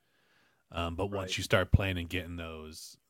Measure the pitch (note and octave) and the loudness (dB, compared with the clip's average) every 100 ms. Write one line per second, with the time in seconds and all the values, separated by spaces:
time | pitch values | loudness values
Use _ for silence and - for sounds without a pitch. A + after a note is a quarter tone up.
0 | _ _ _ _ _ _ - E2+ E2+ E2+ | _ _ _ _ _ _ -12 -4 -4 -2
1 | G2+ G2 F#2 - F2+ G#2 F2+ - G2 F2+ | -4 -4 -4 -4 2 2 6 6 6 -2
2 | E2 F2+ F2+ E2+ E2 D#2+ D#2 D#2 - - | -2 -4 -4 -8 -8 -10 -12 -14 -16 -20
3 | _ | _